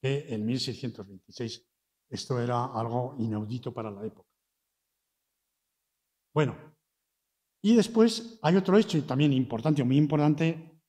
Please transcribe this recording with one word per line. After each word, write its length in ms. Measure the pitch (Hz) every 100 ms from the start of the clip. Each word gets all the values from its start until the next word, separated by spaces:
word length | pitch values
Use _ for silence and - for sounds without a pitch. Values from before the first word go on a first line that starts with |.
Que 320 | 131 139 147
en 100 | 113 110
mil 120 | 127
seiscientos 480 | 123 117 123 - 101
veintiséis 600 | 95 _ - 117 - _ _ _ _ _
esto 320 | 131 - 127
era 240 | 120 120
algo 500 | 123 113 113 120 123 139
inaudito 540 | 113 107 107 123 123
para 180 | 123 110
la 140 | 98
época. 240 | 107 - _ _ _ _ _ _ _ _ _ _ _ _ _ _ _ _ _ _ _ _ _
Bueno, 220 | 147 139 - - _ _ _ _ _ _ _ _ _
y 140 | 202 233
después 640 | 208 226 226 226 - -
hay 140 | 151 185
otro 200 | 190 196
hecho 220 | 220 156
y 40 |
también 300 | 135 131 147
importante, 520 | 131 131 113 151 151
muy 120 | 123 135
importante 880 | 151 151 147 151 160 160 - _